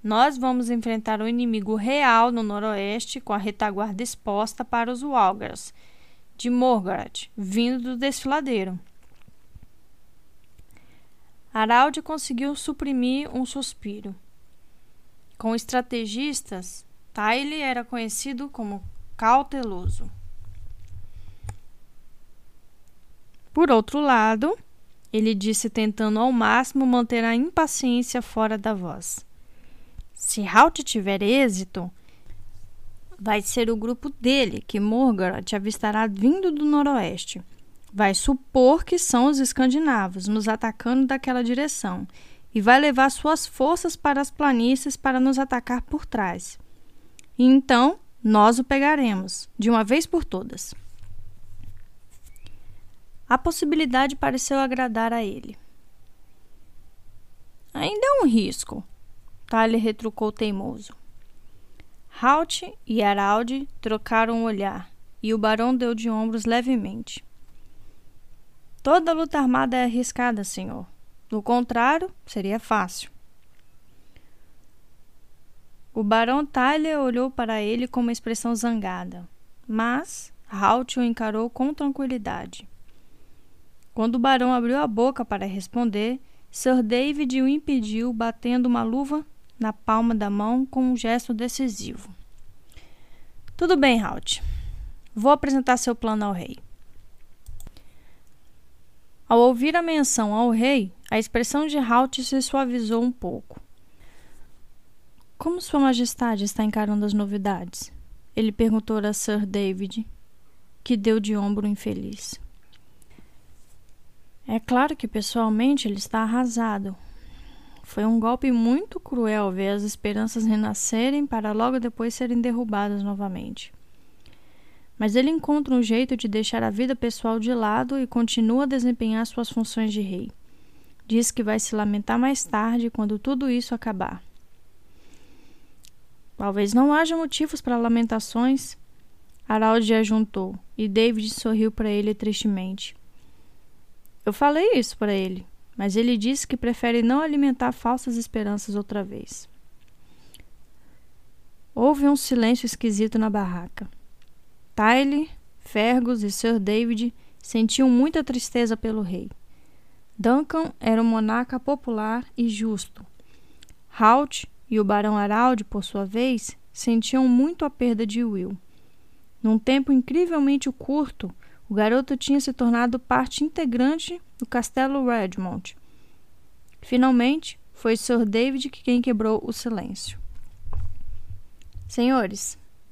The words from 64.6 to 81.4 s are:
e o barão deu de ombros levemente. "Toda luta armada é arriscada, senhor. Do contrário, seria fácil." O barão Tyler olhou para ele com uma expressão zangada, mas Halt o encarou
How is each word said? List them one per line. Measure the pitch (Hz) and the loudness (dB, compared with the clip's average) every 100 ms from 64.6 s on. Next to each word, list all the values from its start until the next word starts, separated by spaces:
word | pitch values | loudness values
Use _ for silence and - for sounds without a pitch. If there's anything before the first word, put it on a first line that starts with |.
| 196 185 180 - - - | -4 -6 -12 -18 -18 -8
e | 214 | -2
o | 220 | 2
barão | 214 214 233 | 2 2 2
deu | 254 240 | 2 0
de | 226 226 | 0 -2
ombros | 220 226 220 | -2 -2 -2
levemente. | 220 233 247 254 196 208 - - - - - - - - - - - - - - - - - - | 2 2 2 0 0 -8 -12 -14 -16 -18 -18 -16 -16 -16 -16 -16 -18 -18 -18 -18 -18 -20 -18 -6
"Toda | 269 339 330 | 4 4 4
luta | 320 320 294 | -2 0 0
armada | 262 254 262 254 | 2 2 2 0
é | |
arriscada, | 247 233 247 - 247 214 | 0 0 -2 -2 -2 -2
senhor. | 196 - 190 - 185 - - - - | -6 -8 -10 -10 -14 -16 -20 -20 -8
Do | 214 | -6
contrário, | 202 240 247 240 247 320 370 - | 0 0 0 2 2 2 -2 -10
seria | - - 190 214 | -10 -6 -4 -4
fácil." | - 220 185 - - - - - - - - - - - - - - - - - - - - - - - - - - - - - - | 0 0 0 -8 -14 -16 -20 -20 -20 -20 -20 -20 -20 -20 -20 -20 -20 -20 -20 -20 -20 -20 -20 -20 -20 -20 -20 -20 -20 -20 -20 -20 -10
O | 226 | -4
barão | 208 220 233 277 294 | 2 4 4 2 0
Tyler | 262 254 311 311 302 | 2 2 2 2 0
olhou | 262 240 262 | 0 0 -2
para | 262 226 220 | -2 -2 -2
ele | 208 233 247 | 0 -2 -2
com | - | 0
uma | 233 | 0
expressão | 233 - 226 233 | -2 -4 -4 -2
zangada, | 233 233 226 196 180 180 180 175 - - - - | -2 0 -2 -4 -6 -10 -12 -16 -18 -20 -20 -6
mas | 220 233 254 349 - - - - | -2 0 0 -4 -12 -16 -18 -12
Halt | 196 196 233 254 - | 2 4 4 2 0
o | |
encarou | 240 233 220 214 | 0 0 -2 -2